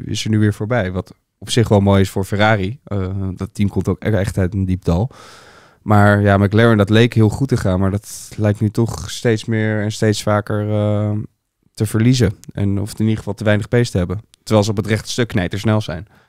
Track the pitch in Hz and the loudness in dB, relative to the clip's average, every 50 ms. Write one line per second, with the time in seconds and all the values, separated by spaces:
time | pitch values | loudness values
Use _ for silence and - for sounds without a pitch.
0 | - - - 107 - 117 107 107 107 104 104 - 107 104 127 120 101 92 92 95 | -10 -8 -8 -6 -4 -2 0 2 2 2 0 -2 -4 -4 -2 -2 -2 -2 -4 -6
1 | 90 - - _ _ _ _ _ - - - 127 113 - 110 101 98 101 98 98 | -8 -8 -12 _ _ _ _ _ -12 -4 0 0 2 4 4 4 4 4 4 4
2 | 98 95 - 101 95 - - 98 104 107 113 104 92 95 123 - _ - 104 101 | 2 2 0 -4 -6 -4 -2 0 2 2 2 0 -2 -4 -6 -10 _ -8 -6 -4
3 | 92 92 95 98 95 95 90 90 95 95 - - 104 98 - 98 90 - 92 - | -4 -4 -6 -6 -6 -6 -6 -8 -8 -8 -4 -2 -2 -2 0 -2 -2 -2 -4 -2
4 | - - 107 92 98 92 87 - 95 87 - 98 95 92 92 92 - - 85 85 | -2 -2 -2 0 -2 -2 -2 -2 -2 0 0 -2 -2 -2 -2 -2 0 0 0 0
5 | 107 135 - - - - - - - - - - - _ _ _ - - 107 104 | 0 -2 -6 -12 -20 -20 -20 -20 -20 -20 -20 -20 -20 _ _ _ -2 2 4 6
6 | 101 104 101 104 104 101 98 98 101 98 101 107 117 117 113 104 101 95 107 113 | 6 6 4 4 4 4 4 4 2 2 4 4 4 6 4 4 4 4 4 4
7 | - - - 113 110 107 - - 139 131 127 117 - 98 92 92 95 95 95 101 | 4 4 4 4 2 2 2 0 -2 -2 -2 -2 0 0 0 0 0 0 -2 -4
8 | - - - - - - - - 104 104 104 - 110 104 - - 117 110 - - | -6 -10 -16 -18 -18 -14 -6 -2 0 0 0 0 -2 -2 0 0 -2 -2 -4 -8
9 | 95 87 - - - 123 113 107 - - 113 110 110 110 107 107 104 107 107 - | -10 -12 -10 -4 -2 0 0 0 -2 -4 -4 -2 -2 -2 -2 -2 -4 -4 -4 0
10 | - 110 104 - - 107 104 104 104 - 110 104 104 107 107 104 104 104 104 104 | 0 0 0 0 0 0 0 0 0 -2 -4 -4 -2 -2 -2 0 0 0 0 0
11 | 107 104 104 107 110 - _ _ _ _ _ _ _ _ _ - 113 104 - 107 | -2 -2 -4 -4 -6 -10 _ _ _ _ _ _ _ _ _ -4 -4 -2 0 2
12 | 110 123 131 127 120 - 107 - - - - - 101 101 98 101 95 - - - | 2 4 4 4 2 2 0 -2 -10 -12 -6 -4 -2 -2 -2 -2 -4 -6 -4 -2
13 | 107 110 110 107 - - 101 - 107 107 104 104 104 - - 120 120 120 - 98 | -2 -2 -2 -2 -4 -8 -8 -4 0 0 0 0 0 0 0 0 0 0 0 -2
14 | 90 87 95 107 - _ _ _ _ - 107 107 101 107 107 101 110 104 110 104 | -2 -2 -4 -8 -10 _ _ _ _ 0 2 2 2 2 0 -2 -2 -2 -2 -4
15 | - - - - 123 110 - 110 90 85 - 101 - 113 107 107 107 - - 85 | -4 -4 -4 -4 -4 -2 -2 -4 -4 -4 -4 -4 -2 0 0 0 -2 -4 -8 -12
16 | 104 - _ _ _ | -12 -16 _ _ _